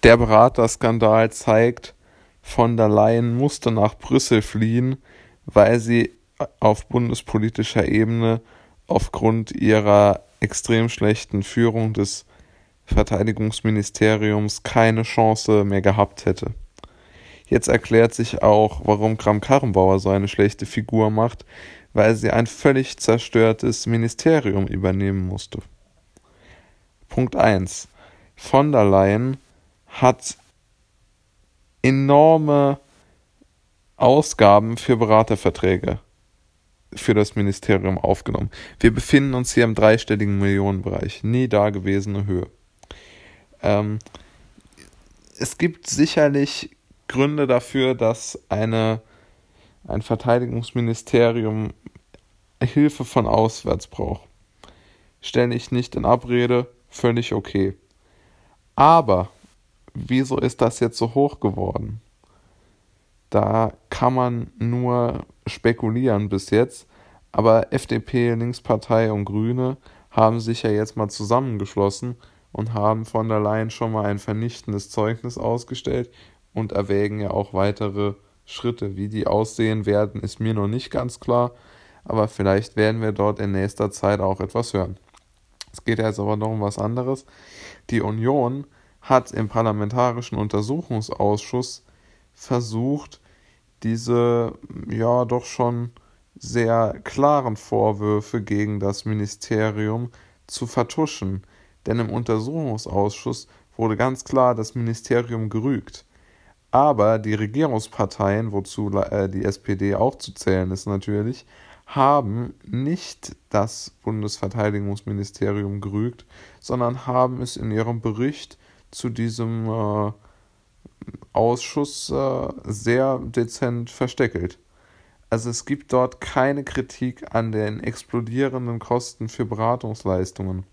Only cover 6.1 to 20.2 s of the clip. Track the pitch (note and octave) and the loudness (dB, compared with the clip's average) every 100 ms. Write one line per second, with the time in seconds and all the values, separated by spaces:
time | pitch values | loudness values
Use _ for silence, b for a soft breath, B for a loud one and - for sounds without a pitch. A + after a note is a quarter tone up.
6.1 | _ _ _ C#3 _ A2 G#2 - B2 A#2+ | _ _ _ -10 _ 2 2 -2 -2 -2
7.1 | A#2 - A2 A2 - A2+ A#2 F2+ G#2 A2 | -4 -2 -2 -2 -2 -2 0 0 2 2
8.1 | A#2 A2+ A2+ b b b b - - - | 2 0 0 b b b b -2 -2 -2
9.1 | - A2+ A2+ A2 - G#2+ G#2+ G#2 G2+ G#2 | 0 0 0 -4 -2 2 4 6 6 6
10.1 | F#2+ _ _ - - - A#2 A#2 - G#2+ | 4 _ _ -6 -4 0 2 2 0 0
11.1 | A2 - G2+ F#2+ - A#2 A2+ A2 G#2+ G2+ | 0 -2 -6 -4 0 0 2 -2 -2 -4
12.1 | - _ b b b b b - - G#2+ | -6 _ b b b b b -2 0 2
13.1 | F#2+ G#2+ G#2+ G#2+ - A2 G#2+ G#2 - G#2+ | 0 -2 -2 -4 -2 -2 0 -2 2 2
14.1 | G#2+ G#2+ G#2 G#2+ - - B2 A2+ A2+ A2+ | 4 2 0 -2 -6 -2 4 4 4 0
15.1 | - A2 A2 - G#2+ G2+ G2 F#2+ G#2 G2+ | 2 2 2 4 4 4 2 2 4 2
16.1 | - - F#2+ - A2 - _ B B B | 0 -4 -2 -6 -10 -16 _ B B B
17.1 | B B B _ A#2 - - - A2+ A#2 | B B B _ 0 2 0 4 4 4
18.1 | - A#2 - - G#2+ G#2+ - - G#2 A2 | 2 -6 2 4 6 4 0 0 2 2
19.1 | A2 - G#2 - C3+ B2+ F#2+ F#2+ F#2+ G2 | 0 0 0 2 2 4 4 4 4 2
20.1 | G2 | 0